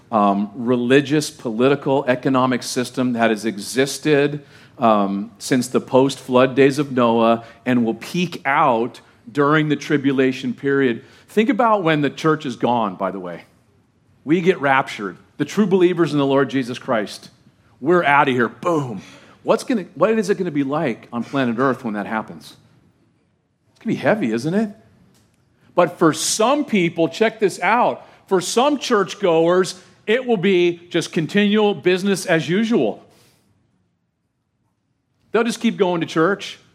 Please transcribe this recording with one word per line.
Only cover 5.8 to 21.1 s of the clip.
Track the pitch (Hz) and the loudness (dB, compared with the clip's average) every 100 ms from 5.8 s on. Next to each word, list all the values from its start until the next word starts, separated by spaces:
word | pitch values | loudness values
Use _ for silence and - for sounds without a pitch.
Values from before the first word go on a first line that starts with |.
post-flood | - 131 135 - - 123 131 | 0 2 2 -2 0 2 4
days | 127 139 139 | 4 2 2
of | 139 | -4
Noah | 127 120 117 113 113 - - 123 | 0 2 4 2 2 -4 -10 -2
and | 123 | 0
will | 113 | 0
peak | 113 - 175 175 - | -4 -6 -4 -4 -4
out | 139 143 151 113 123 - - _ - | -2 0 2 0 -2 -8 -20 _ -8
during | 127 143 156 151 | -2 2 2 0
the | |
tribulation | 143 - 147 135 135 131 127 127 | -2 -2 -2 0 0 0 -2 -8
period. | - 139 139 131 110 - - _ | -6 -2 0 0 -2 -10 -20 _
Think | 208 220 | -2 0
about | 208 233 208 | 2 2 2
when | 160 151 | 2 0
the | 143 | 0
church | - 160 151 143 | 0 0 0 -4
is | |
gone, | 113 127 120 104 | -4 -2 0 -2
by | 90 95 | -4 -6
the | 95 | -6
way. | 90 82 - _ _ _ _ _ _ _ | -10 -14 -18 _ _ _ _ _ _ _
We | - 175 | -2 0
get | 175 170 | 2 0
raptured. | 139 135 - - 101 87 _ - | 2 2 0 -6 -10 -10 _ -6
The | |
true | 147 - 202 | -4 0 2
believers | 190 180 170 160 | 4 4 2 0
in | 147 | 0
the | 139 | 2
Lord | 135 131 | 2 2
Jesus | 135 120 123 | -2 -4 -8
Christ, | - 113 98 - - _ _ _ _ _ | -4 -2 -4 -10 -20 _ _ _ _ _
we're | 135 180 | 0 2
out | 143 143 147 | 4 4 4
of | |
here. | 123 113 | 2 0
Boom. | - 175 160 131 98 - - - _ | -2 -2 -2 -2 -10 -14 -20 -20 _
What's | 147 220 | -2 -2
gonna, | - 233 170 | 0 -4 -4
what | 139 196 226 | -2 0 2
is | 190 | 0
it | 185 | -2
gonna | 180 | -2
be | 147 | -2
like | 135 147 151 107 - | -2 -2 -2 -4 -8